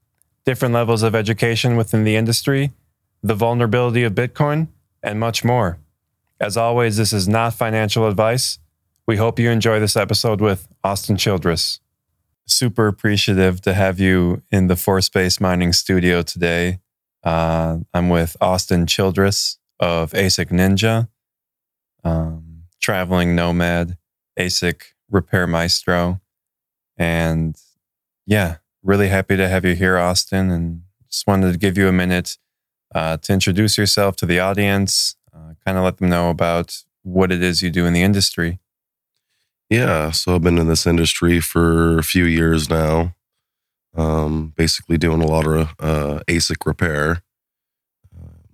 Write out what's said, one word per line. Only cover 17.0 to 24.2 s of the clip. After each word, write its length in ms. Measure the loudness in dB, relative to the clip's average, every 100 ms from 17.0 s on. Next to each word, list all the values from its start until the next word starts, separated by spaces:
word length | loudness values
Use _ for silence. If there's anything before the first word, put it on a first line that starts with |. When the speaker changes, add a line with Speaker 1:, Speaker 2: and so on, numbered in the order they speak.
| _ _
Speaker 1:
Uh, 540 | -4 -2 0 0 -2 -4 -4
I'm 160 | -2 2
with 260 | 2 0 -2
Austin 460 | 0 0 0 0 0
Childress 720 | 0 0 2 0 0 -4 -8 _ -4
of 320 | -2 0 -2
asic 360 | -2 0 0 0
Ninja, 600 | 2 2 2 2 0 -2 _ _ _ _ _ _ _ _ _
um, 600 | -4 -2 -4 -8 -14 -20 -20 _
traveling 540 | -4 -4 -2 0 2 2
nomad, 640 | 2 0 0 0 -2 -8 _ _